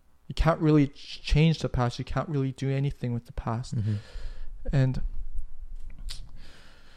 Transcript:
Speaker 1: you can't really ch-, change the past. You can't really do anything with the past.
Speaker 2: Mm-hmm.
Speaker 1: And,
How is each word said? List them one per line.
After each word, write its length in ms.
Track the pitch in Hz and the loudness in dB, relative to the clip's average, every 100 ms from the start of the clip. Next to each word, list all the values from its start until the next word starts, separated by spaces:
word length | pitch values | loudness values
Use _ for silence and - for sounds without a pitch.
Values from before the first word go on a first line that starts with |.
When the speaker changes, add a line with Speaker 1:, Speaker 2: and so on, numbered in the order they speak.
| _ _ - | _ _ -8
Speaker 1:
you 60 | |
can't 260 | - 156 - | 2 2 4
really 280 | 156 151 139 | 6 6 4
ch-, 340 | - - - | 0 -16 -8
change 360 | - 147 160 151 | 2 6 6 4
the 80 | 123 | 0
past. 300 | 127 120 - | 0 0 -2
You 60 | |
can't 240 | 127 139 143 | -4 -4 -2
really 240 | 143 135 | -2 -2
do 180 | 127 135 | -2 -2
anything 420 | 135 139 - 123 | 0 -2 -2 -4
with 120 | 117 - | -4 -6
the 60 | |
past. 420 | - 120 117 - 123 | -8 -4 -4 -4 -2
Speaker 2:
Mm-hmm. 180 | 104 107 - - - - - - - | -2 -2 -6 -6 -6 -4 -6 -4 0
Speaker 1:
And, 300 | 139 131 127 - - - - - - - - - - - - - - - - - - - | 2 2 2 0 0 0 0 0 -4 -6 -8 -8 -8 -8 -8 -10 -10 -12 -14 -20 -20 -20